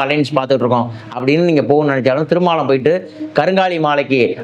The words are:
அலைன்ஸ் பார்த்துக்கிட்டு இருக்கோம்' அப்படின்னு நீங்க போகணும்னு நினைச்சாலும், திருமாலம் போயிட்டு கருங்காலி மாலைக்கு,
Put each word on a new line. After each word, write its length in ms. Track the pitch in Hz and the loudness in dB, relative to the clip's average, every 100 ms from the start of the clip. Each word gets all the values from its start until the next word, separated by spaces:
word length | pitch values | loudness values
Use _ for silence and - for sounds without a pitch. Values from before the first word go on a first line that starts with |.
| 135 | 2
அலைன்ஸ் 300 | 147 139 147 | 0 -2 -2
பார்த்துக்கிட்டு 160 | 131 | 0
இருக்கோம்' 400 | 135 123 120 120 113 - | 0 2 0 -2 -8 -12
அப்படின்னு 260 | 123 131 156 | -6 0 2
நீங்க 220 | 175 151 | 2 2
போகணும்னு 260 | 120 147 151 | 2 2 2
நினைச்சாலும், 380 | 135 127 131 160 | 0 2 0 0
திருமாலம் 420 | 170 175 165 135 | 0 2 0 2
போயிட்டு 440 | 135 135 180 - - - - | 2 2 0 -4 -12 -8 -4
கருங்காலி 440 | 160 190 185 170 | 0 0 0 0
மாலைக்கு, 580 | 147 143 117 131 117 - | 0 0 0 0 0 -2